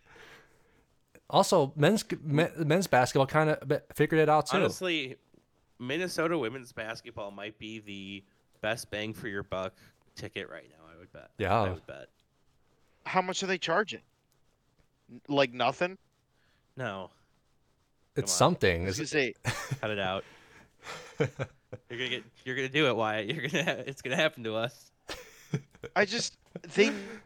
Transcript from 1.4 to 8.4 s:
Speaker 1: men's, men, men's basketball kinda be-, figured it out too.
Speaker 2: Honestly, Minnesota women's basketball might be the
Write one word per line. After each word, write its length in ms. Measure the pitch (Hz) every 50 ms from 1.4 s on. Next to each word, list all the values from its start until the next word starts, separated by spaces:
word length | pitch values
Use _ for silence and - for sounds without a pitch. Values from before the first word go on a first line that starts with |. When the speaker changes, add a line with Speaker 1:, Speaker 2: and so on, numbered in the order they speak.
| 196 - 202 175 139 135 -
Speaker 1:
men's, 300 | 151 147 175 220 214 - - 175 - 135
men, 260 | 156 139 151 170 - - 160
men's 280 | 160 143 160 190 190
basketball 380 | - - 123 127 - - 143 135
kinda 300 | 135 - 156 156 151 156 - -
be-, 100 | 135 147 127 - - -
figured 280 | - 151 151 165 156
it 80 | 156 151
out 180 | 151 151 -
too. 100 | - 135
Speaker 2:
Honestly, 600 | - - - - - 185 180 165 156 131 127 - - _ _ _ _ _ _ _ _ _ _ _ -
Minnesota 580 | 120 127 143 170 185 170 - 175 160 165 170
women's 340 | 156 117 110 131 131 120 117
basketball 600 | - 120 110 110 113 - - 120 - 117 104 101
might 260 | 101 101 101 110 107 -
be 200 | 110 107 110 110
the 440 | 104 104 101 98 95 98 98 98 - _ _ _